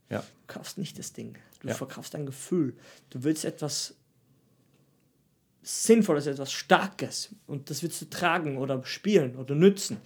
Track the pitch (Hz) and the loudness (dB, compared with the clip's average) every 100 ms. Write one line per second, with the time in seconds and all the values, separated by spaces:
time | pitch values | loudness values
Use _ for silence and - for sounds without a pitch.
0 | - 104 - - - - - - 160 - | -8 -8 -8 -18 -16 -14 -12 -10 -10 -10
1 | 143 - 117 - - - 123 110 127 - | -14 -12 -14 -16 -20 -12 -6 -6 -6 -12
2 | - 156 139 - - 185 131 - - - | -12 -8 -8 -10 -4 0 0 -4 -20 -20
3 | _ 127 143 156 - - 151 - - - | _ -4 -2 -2 -4 -6 -6 -6 -8 -12
4 | _ _ _ _ _ _ _ _ _ _ | _ _ _ _ _ _ _ _ _ _
5 | _ _ _ _ _ _ - - - 233 | _ _ _ _ _ _ -10 0 6 6
6 | 180 147 143 139 135 - - 175 196 - | 6 2 0 -6 -6 -4 4 4 2 -6
7 | 113 - - - - 139 - 147 170 - | -8 -6 -10 -14 -10 -10 -8 -6 -6 -8
8 | 156 - 170 175 147 135 135 131 - - | -10 -2 2 2 -2 -4 -2 -2 -4 -4
9 | 202 190 127 127 131 147 196 196 - 104 | 4 4 4 -4 -2 8 8 6 -4 -8